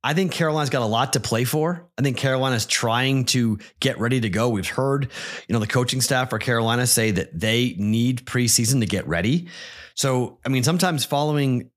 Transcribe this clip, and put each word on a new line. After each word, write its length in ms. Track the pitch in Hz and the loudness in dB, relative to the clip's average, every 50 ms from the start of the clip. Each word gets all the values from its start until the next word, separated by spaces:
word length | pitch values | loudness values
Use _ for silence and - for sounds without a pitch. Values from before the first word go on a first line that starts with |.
| - | -2
I 120 | 127 151 | 0 0
think 160 | 175 190 170 | 0 0 0
Carolina's 400 | - - 170 156 151 156 147 135 | 0 0 0 0 2 0 0 0
got 100 | 135 135 | 0 0
a 60 | 117 | 0
lot 260 | 107 107 113 131 127 - | 2 2 2 2 2 0
to 60 | 127 | -4
play 240 | 107 - 117 113 127 | -2 0 0 0 0
for. 440 | 120 - 156 151 165 180 170 - _ _ - | 0 0 0 0 0 -2 -4 -10 _ _ -2
I 20 | |
think 160 | 135 139 123 | 0 0 0
Carolina's 480 | - - 135 131 131 131 131 127 110 104 | 0 0 0 2 2 2 2 0 0 0
trying 600 | - - - - 117 113 120 127 135 135 135 123 | -2 -2 -2 0 0 2 2 2 2 2 2 2
to 340 | 110 127 127 120 113 107 95 - - _ _ | 2 2 2 2 0 0 -4 -8 -20 _ _
get 200 | - 135 - - | -2 -2 0 0
ready 200 | 107 120 131 127 | -2 0 0 0
to 80 | 113 107 | 0 0
go. 200 | 90 107 117 123 | 0 0 0 0
We've 180 | 117 98 87 | 0 -2 -2
heard, 440 | - - - 131 139 139 139 139 123 - - - - - - - | -4 -2 -2 0 0 0 0 -2 -4 -8 -12 -12 -12 -12 -14 -6
you 60 | - 113 | -2 -2
know, 60 | 117 | -2
the 80 | 107 | -2
coaching 340 | 101 - 127 123 123 - 131 | 0 0 0 0 0 0 -2
staff 300 | 123 - 139 127 127 127 | 0 0 0 0 0 0
for 80 | 123 110 | -4 -4
Carolina 480 | - - 120 117 113 113 117 120 123 | 0 0 0 2 2 2 2 2 2
say 240 | 120 117 117 113 110 | 2 2 2 2 2
that 280 | 101 90 82 - - 82 | 2 0 -2 -4 -6 -4
they 360 | 98 110 113 120 123 123 - | -2 0 2 2 2 0 -2
need 480 | 85 101 104 110 113 120 127 131 123 - | -2 -2 0 2 2 2 0 0 -2 -6
preseason 540 | - - 123 123 117 - - 120 113 135 131 | -4 -2 0 2 2 2 2 2 2 2 2
to 80 | 110 | 2
get 200 | 90 107 95 - | 0 -2 -4 -2
ready. 420 | 67 82 85 87 113 143 175 175 170 - - - - - - - - _ | -2 -2 0 2 2 0 0 -2 -6 -16 -16 -16 -16 -18 -18 -20 -14 _
So, 460 | - - 139 131 127 123 - - _ _ | -2 0 0 2 0 0 -2 -6 _ _
I 60 | 131 | -2
mean, 140 | 135 131 117 | -2 0 2
sometimes 420 | 147 170 180 185 180 165 139 - | 2 2 2 2 2 2 0 -2
following 640 | - 151 143 147 151 151 147 143 135 127 123 120 - _ | 0 0 0 0 2 2 2 2 2 0 0 -2 -6 _